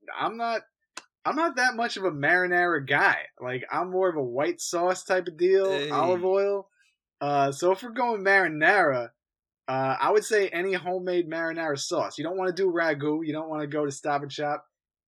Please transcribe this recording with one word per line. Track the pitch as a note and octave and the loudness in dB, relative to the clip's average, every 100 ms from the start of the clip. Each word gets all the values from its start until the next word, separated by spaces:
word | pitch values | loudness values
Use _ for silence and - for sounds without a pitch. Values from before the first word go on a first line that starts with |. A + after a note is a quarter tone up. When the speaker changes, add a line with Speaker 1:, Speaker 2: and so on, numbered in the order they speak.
| - - | -14 -6
Speaker 1:
I'm | D#3 A3+ | -6 -4
not, | A#3 A3+ - _ _ - - _ | -4 -4 -8 _ _ -20 -20 _
I'm | D#3 B3+ | -4 0
not | E4 B3 | -2 2
that | B3+ | 0
much | A#3 A#3 A3 | 0 -4 -2
of | |
a | F#3+ | -4
marinara | D3 C#3+ F3+ F3+ F3 F4 D#3+ C3+ | 0 2 2 2 2 2 0 0
guy. | C#3+ F#3+ F#2 C#2+ _ | 2 4 2 -4 _
Like, | B2 B2+ - | -8 -6 -4
I'm | D3 F3+ | -4 -2
more | F#3 F#3+ | 2 2
of | D#3 | 0
a | |
white | B2+ B2 D#3 F3 | -2 0 -2 -2
sauce | - E3+ F3 F3+ | -4 -2 0 -2
type | - F#3 F3+ | 0 -2 -2
of | D#3 | 0
deal, | F3+ F#3+ F#3+ | 4 4 4
Speaker 2:
Hey. | F#3+ D3 | 0 -2
Speaker 1:
olive | C#3 E3 F3+ | 0 2 2
oil. | F#3 G3 G3+ G3+ G3 _ _ _ _ _ | 2 2 2 -2 -6 _ _ _ _ _
Uh, | C#3+ C#3+ C#3 | -2 2 2
so | C#3 F3 | 2 2
if | F#3+ | 2
we're | A#3+ | -2
going | A3+ A#3+ A3 | -2 -2 0
marinara, | F#3+ G3 F3 D3+ D#3+ G3+ D#3+ B2+ A#2+ - _ _ _ _ - | 4 4 4 4 4 6 4 2 -4 -10 _ _ _ _ -4
uh, | C3 C3+ C3 | -2 0 0
I | C#3+ | 2
would | G#3 | 2
say | - G#3+ F#3+ | 2 2 2
any | E3+ F#3+ | 0 -2
homemade | F3+ F3+ F#3 F#3 F3 D#3 | -2 -2 -4 -2 -2 -2
marinara | E3 E3 E3 E3 C#3 | -4 -4 -4 -4 -4
sauce. | - E3+ G#3 - | -2 -2 -2 -4
You | |
don't | D#3 F#3 | -6 -2
wanna | F#3 | -2
do | F3 F#3+ | 0 0
ragu. | E3+ E3 C#3+ D3 D#3 | 2 0 0 -2 -2
You | D#3+ | -2
don't | D3+ D#3+ | -6 -6
wanna | D#3 D3 | -6 -4
go | D3+ D3 | -2 -2
to | |
Stop | C#3 D3+ C#3+ | -4 -2 -2
and | C#3+ | -4
Shop | C#3 D3 D3 - _ _ _ | -6 -4 -4 -8 _ _ _